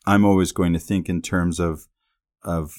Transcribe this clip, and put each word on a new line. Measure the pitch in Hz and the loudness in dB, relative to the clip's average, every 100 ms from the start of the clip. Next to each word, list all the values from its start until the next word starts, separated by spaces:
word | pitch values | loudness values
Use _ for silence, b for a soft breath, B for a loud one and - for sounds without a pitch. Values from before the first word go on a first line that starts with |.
| - | 0
I'm | 101 | 4
always | 101 95 87 | 4 4 2
going | - 90 | 0 0
to | 85 | -2
think | - 98 85 | -2 -4 -2
in | 87 | -6
terms | - 92 87 85 | -4 -2 -2 -2
of, | 85 78 - _ _ _ _ _ | -4 -4 -12 _ _ _ _ _
of | - 85 78 | -6 -6 -6